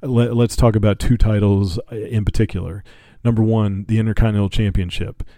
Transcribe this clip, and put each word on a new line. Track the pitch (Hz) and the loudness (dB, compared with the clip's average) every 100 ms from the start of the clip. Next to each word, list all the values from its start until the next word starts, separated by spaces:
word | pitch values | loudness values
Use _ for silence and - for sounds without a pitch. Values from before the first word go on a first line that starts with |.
Let, | 131 117 120 | -2 0 0
let's | 117 117 - | 2 0 2
talk | 120 | 2
about | 107 104 98 | 4 2 0
two | - 120 | 0 2
titles | 107 104 101 98 98 92 - | 2 2 2 2 0 -4 -8
in | 113 107 110 | -12 -6 -4
particular. | 98 - 107 90 87 98 - - - - | -2 0 -2 -4 -8 -12 -16 -20 -20 -4
Number | 120 110 | 0 2
one, | 110 113 104 98 101 | 2 2 0 -2 -2
the | 110 | 0
Intercontinental | 113 104 117 104 101 | 0 2 2 2 0
Championship. | - 107 95 87 - 78 - - | 0 0 -2 -4 -6 -8 -10 -14